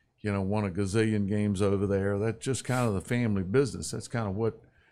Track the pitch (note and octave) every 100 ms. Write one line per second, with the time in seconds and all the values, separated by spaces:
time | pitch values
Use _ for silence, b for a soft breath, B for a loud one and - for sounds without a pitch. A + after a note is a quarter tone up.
0 | _ _ G#2 G2 F#2+ G#2+ G2+ F2 G2 A2
1 | A2 G#2+ G2 G#2 G#2 F#2+ G2+ G2 G2 G2
2 | G2 G2+ A2 A2 C3 B2 - B2+ A#2+ F#2+
3 | - B2 A#2 G2 F2+ B2 C3+ - - G#2+
4 | - A#2+ G#2 G2 A2+ - - _ _